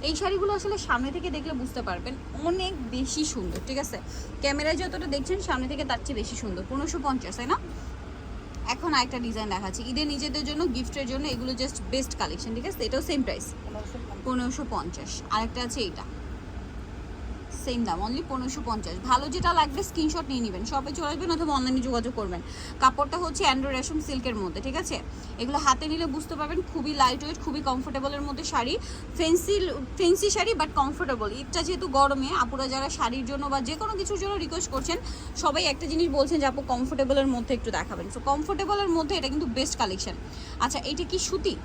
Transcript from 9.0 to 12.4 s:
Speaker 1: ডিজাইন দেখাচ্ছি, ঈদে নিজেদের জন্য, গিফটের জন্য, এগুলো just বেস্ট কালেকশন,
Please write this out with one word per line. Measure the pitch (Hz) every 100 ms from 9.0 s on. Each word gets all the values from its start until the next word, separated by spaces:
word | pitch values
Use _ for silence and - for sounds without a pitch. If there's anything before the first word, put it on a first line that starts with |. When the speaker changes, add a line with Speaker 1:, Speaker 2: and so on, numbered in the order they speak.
| 254 254 233
Speaker 1:
ডিজাইন | 220 214
দেখাচ্ছি, | 190 196 185 240
ঈদে | 254 302
নিজেদের | 277 294 302 277
জন্য, | 294 339
গিফটের | 240 233 277 262
জন্য, | 262 294
এগুলো | 240 254 247
just | 262 - -
বেস্ট | 262 262 -
কালেকশন, | 175 175